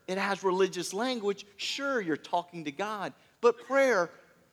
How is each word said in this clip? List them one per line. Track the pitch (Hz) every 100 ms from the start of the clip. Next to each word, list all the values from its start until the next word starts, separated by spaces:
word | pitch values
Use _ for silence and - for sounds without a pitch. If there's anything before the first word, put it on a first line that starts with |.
| -
it | 190
has | 196 196
religious | 190 180 190 175 160
language. | 190 254 247 202 196 - -
Sure, | - - 277 254
you're | 175 143
talking | - 175 170 175 151
to |
God. | 143 208 214 160 - _ _
But | 233 226 -
prayer | 269 269 202 170 - - _ _